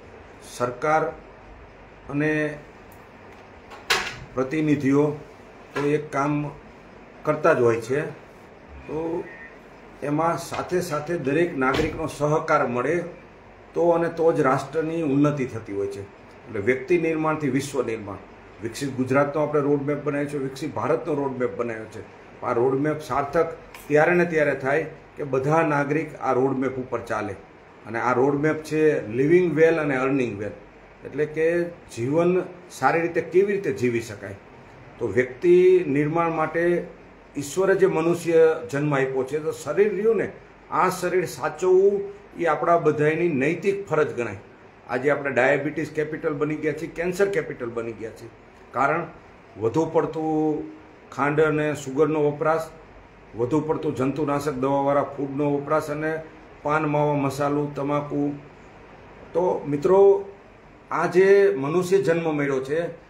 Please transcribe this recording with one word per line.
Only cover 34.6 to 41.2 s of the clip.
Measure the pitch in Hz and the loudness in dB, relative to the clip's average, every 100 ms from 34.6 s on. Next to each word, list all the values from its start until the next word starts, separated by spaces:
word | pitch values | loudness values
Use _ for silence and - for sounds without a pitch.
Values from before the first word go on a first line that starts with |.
| - - - - | -20 -20 -20 -8
તો | 117 | 0
વ્યક્તિ | 104 127 - 175 180 185 185 151 | 2 0 0 6 8 8 6 4
નિર્માણ | 139 151 165 165 | 0 2 0 0
માટે | 156 160 170 175 175 - - - - - 143 | 0 -2 0 2 0 -4 -14 -20 -20 -12 -10
ઈશ્વરે | 139 185 190 190 | -6 0 2 4
જે | 180 | 4
મનુષ્ય | 156 165 170 165 165 160 156 - | 4 2 0 4 6 6 4 -4
જન્મ | 139 151 139 | -2 0 2
આપ્યો | 135 131 | 0 0
છે, | 127 151 | -2 -4
તો | 156 | -4
શરીર | - 139 160 208 | -6 -2 2 2
રહ્યું | 185 220 208 | 2 2 2
ને, | 117 - - - - | -2 -8 -20 -20 -4
આ | 151 180 | 0 0
શરીર | 180 175 180 | 0 -2 0